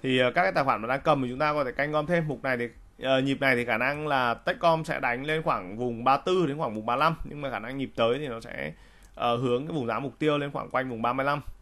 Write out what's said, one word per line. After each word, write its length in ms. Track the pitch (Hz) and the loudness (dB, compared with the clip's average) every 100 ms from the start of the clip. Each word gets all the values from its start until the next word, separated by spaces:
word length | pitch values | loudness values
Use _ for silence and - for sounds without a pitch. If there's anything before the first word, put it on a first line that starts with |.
thì, 160 | 131 127 | 2 2
ờ, 120 | 123 | 4
các 120 | 165 | 4
cái 100 | 190 | 2
tài 120 | 165 | 2
khoản 180 | 135 110 | 2 0
mà 60 | 113 | 0
đang 120 | 135 | 0
cầm 220 | 160 143 | 2 2
thì 60 | 123 | 0
chúng 100 | 127 | 0
ta 140 | 151 | 0
có 120 | 151 | 0
thể 80 | 127 | -2
canh 200 | 120 147 | -2 0
gom 140 | 151 151 | 0 2
thêm. 220 | 170 156 | 0 0
Mục 140 | 127 | -4
này 140 | 135 123 | -2 -2
thì, 120 | 120 - - - | -4 -8 -20 -6
ờ, 180 | 127 131 | 2 2
nhịp 200 | 135 135 | 2 2
này 160 | 139 123 | 4 4
thì 80 | |
khả 140 | 120 110 | 2 0
năng 300 | 127 147 151 | 0 -2 0
là 260 | 135 123 | 2 2
Techcom 500 | 113 - - 170 160 | 0 -2 2 2 2
sẽ 160 | 160 139 | 0 -2
đánh 260 | 127 120 143 | -2 -2 -2
lên 160 | 156 | -2
khoảng 360 | 160 120 90 107 | 0 -2 -4 -4
vùng 260 | 123 117 | -4 0
ba 120 | 127 139 | 2 2
tư 300 | - 185 160 | 2 2 2
đến 120 | 147 | 0
khoảng 160 | 143 | -4
vùng 120 | 107 110 | -4 -2
ba 100 | 123 | 2
lăm, 200 | 156 160 | 2 2
nhưng 160 | - 147 | -6 -8
mà 100 | 139 | -6
khả 80 | 110 | -6
năng 200 | 113 135 | -6 -6
nhịp 120 | 120 - | -6 2
tới 220 | 117 131 | 2 2
thì 100 | 147 | -4
nó 120 | 113 | -8
sẽ, 320 | 117 - 151 165 - - - | -10 -8 -8 -8 -20 -20 -20
ờ, 220 | - 120 120 | -2 0 2
hướng 300 | 127 123 156 | 2 0 -2
cái 80 | |
vùng 120 | 165 117 | -4 -2
giá 120 | 110 | -4
mục 200 | 139 - | -4 -2
tiêu 200 | 151 147 | 0 0
lên 120 | 143 | -2
khoảng 200 | 143 - | -6 -4
quanh 200 | 127 131 | -4 -4
vùng 120 | 113 | -2
ba 100 | 120 | 0
mươi 140 | 131 139 | 0 0
lăm. 140 | 147 - - | -2 -6 -16